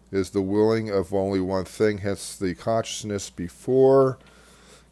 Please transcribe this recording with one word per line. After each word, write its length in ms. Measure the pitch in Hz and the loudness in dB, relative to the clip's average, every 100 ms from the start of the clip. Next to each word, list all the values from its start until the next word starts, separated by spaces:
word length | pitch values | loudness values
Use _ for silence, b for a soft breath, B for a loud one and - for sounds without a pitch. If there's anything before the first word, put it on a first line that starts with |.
| _ | _
is 180 | 98 90 | -6 -2
the 120 | 101 | -2
willing 480 | 95 104 110 113 110 | 0 2 2 2 0
of 220 | 98 95 | -2 -2
only 280 | 98 98 98 | -2 0 -2
one 240 | 92 95 | -2 -4
thing, 340 | 87 - 107 104 | -4 0 0 0
hence 380 | 98 95 - - | -6 -6 -10 -6
the 180 | 92 | -6
consciousness 760 | 85 113 113 - - 107 101 - | -4 -4 -4 -4 -10 -8 -8 -8
before 880 | - 87 - - 131 135 135 131 127 B B B B B B B | -10 -12 -8 0 4 6 6 4 0 B B B B B B B